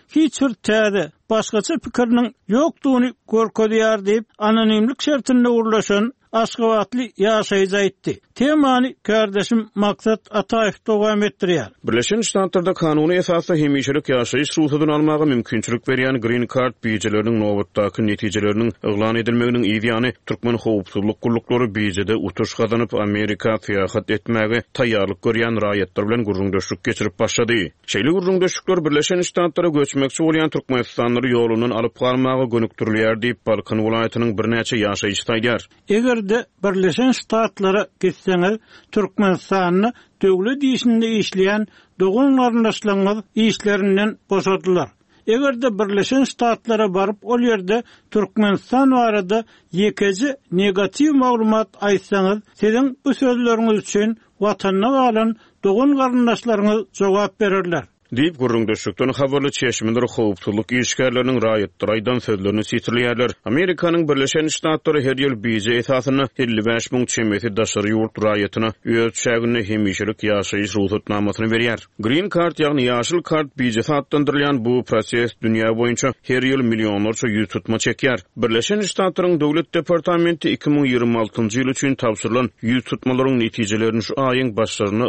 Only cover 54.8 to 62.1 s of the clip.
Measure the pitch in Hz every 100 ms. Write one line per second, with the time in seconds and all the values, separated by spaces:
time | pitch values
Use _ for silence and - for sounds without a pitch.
54.8 | 233 269 254 220 226 220 _ _ 196 202
55.8 | 277 277 254 247 233 208 233 202 208 220
56.8 | 196 - 196 196 202 - 208 190 175 160
57.8 | - _ _ 123 160 143 123 113 107 104
58.8 | 104 95 131 127 135 139 139 - 127 -
59.8 | 110 117 123 - 107 98 - 104 - 123
60.8 | 117 - 127 123 127 127 110 110 98 -
61.8 | 104 110 107